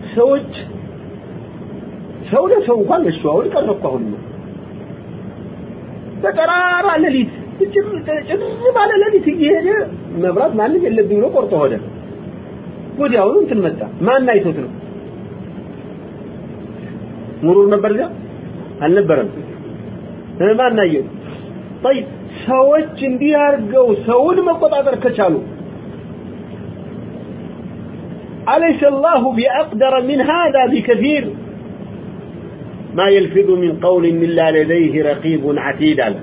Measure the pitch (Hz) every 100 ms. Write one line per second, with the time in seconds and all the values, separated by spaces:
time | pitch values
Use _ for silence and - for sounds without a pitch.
0 | - 220 247 277 - - - - - -
1 | - - - - - - - - - -
2 | - - - - 370 427 - 233 202 359
3 | 240 160 151 165 - 294 226 - 151 127
4 | 110 101 - - - - - - - -
5 | - - - - - - - - - -
6 | - - - 320 330 359 359 359 403 320
7 | 320 262 202 - - - 392 403 403 370
8 | 294 302 269 381 427 453 480 508 415 415
9 | 415 403 302 311 294 339 349 427 - -
10 | - 170 180 180 294 220 214 240 175 220
11 | 196 208 247 285 214 165 139 107 - -
12 | - - - - - - - - - -
13 | 277 226 196 359 330 226 170 131 107 -
14 | 180 262 254 214 175 156 120 - - -
15 | - - - - - - - - - -
16 | - - - - - - - - - -
17 | - - - - 160 190 202 208 208 208
18 | 330 - - - - - - - 147 190
19 | 175 147 104 - - - - - - -
20 | - - - - 185 220 254 226 185 151
21 | - - - - - - - - 254 269
22 | 208 - - - - 262 269 302 311 -
23 | 269 254 285 294 285 277 208 262 247 202
24 | 226 247 302 359 349 330 311 285 277 254
25 | 247 - 190 147 - - - - - -
26 | - - - - - - - - - -
27 | - - - - - - - - - -
28 | - - - - - 285 330 285 285 269
29 | 311 311 247 220 240 262 302 214 262 262
30 | 254 285 254 330 330 269 247 247 - 220
31 | 262 294 156 - - - - - - -
32 | - - - - - - - - - 170
33 | 196 202 175 175 202 180 175 160 175 185
34 | 170 165 170 165 160 160 156 170 156 147
35 | 147 143 160 156 139 143 135 135 151 151
36 | 113 92